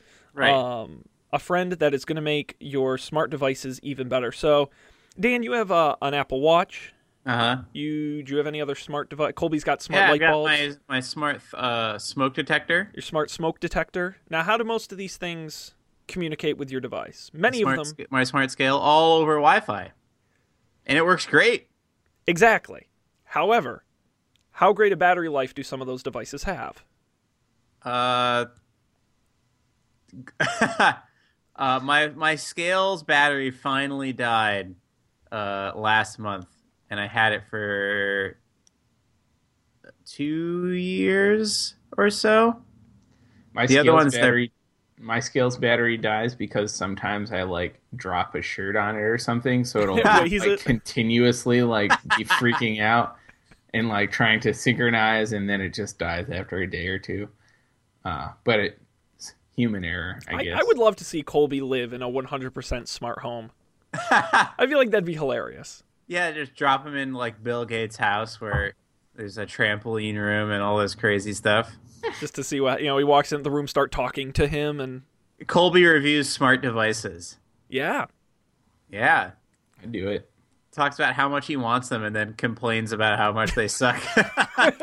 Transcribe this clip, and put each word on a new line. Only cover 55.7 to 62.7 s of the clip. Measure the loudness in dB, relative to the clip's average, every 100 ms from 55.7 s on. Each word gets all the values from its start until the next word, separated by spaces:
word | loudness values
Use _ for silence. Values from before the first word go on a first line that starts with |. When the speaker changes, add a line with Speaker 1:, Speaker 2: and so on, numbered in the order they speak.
Speaker 3:
just | -6 -10 -6
dies | -4 -4 -6
after | -8 -6 -6
a | -6
day | -6 -6
or | -6
two. | -6 -8 -10 _ _ _ _ _ _ _ -8
Uh, | -8 -10 -4
but | 0 2
it's | 0 -6 _ _ _ _ -20 -20 _ -2
human | -2 -2
error, | -4 -6 -8 -10 -8
I | -6
Speaker 2:
I, |
Speaker 3:
guess. | -4 -2
Speaker 2:
I |
would | 2 4
love | 2 0
to |
see | -6 -8
Colby | -2 2 2 0
live | -2 -4 -4
in | -6
a | -6
one | -4 -6
hundred | -8 -8
percent | -12 -8